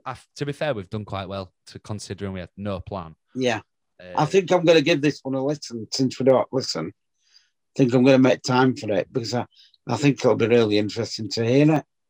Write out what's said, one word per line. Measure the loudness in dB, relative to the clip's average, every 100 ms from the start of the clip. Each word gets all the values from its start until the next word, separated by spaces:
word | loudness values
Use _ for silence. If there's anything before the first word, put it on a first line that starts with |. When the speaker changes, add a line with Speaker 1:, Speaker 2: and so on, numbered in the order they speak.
Speaker 1:
I, | -12 -14 _ -10
to | -8
be |
fair, | -4 -4
we've | -4 -6
done | -10
quite | -8 -8 -8
well | -10 -12 _ -20
to | -18
considering | -12 -12 -12 -10 -10
we | -10
had | -12 -10
no | -8 -8
plan. | -8 -10 -12 -18 _
Speaker 2:
Yeah. | -4 -2 -4 -8 _ _ _
Speaker 1:
Uh, | -8 -2
Speaker 2:
I | 0
think | 2 2
I'm | 2
gonna | 6 4
give | 4 2
this | 0 -2
one | -4
a | -4
listen | -4 -6 -8 -12 -8
since | -2 -2 0
we | 2
don't | 2 2
listen. | -4 -4 -6 -8
I | -12 _ _ _ _ _ _ _ 0
think | 2
I'm | 4
gonna | 6 6
make | 6 2
time | 0 2 2 0
for | -2
it | -2 -2
because | -6 -6
I, | -6 -8 _ _ _ -6
I | 0
think | 2 2
it'll | 2 2
be | 4
really | 4 4 2
interesting | -2 -4 -8 -8 -8
to | -4 0
hear | 2 4 2
it. | -2 _ _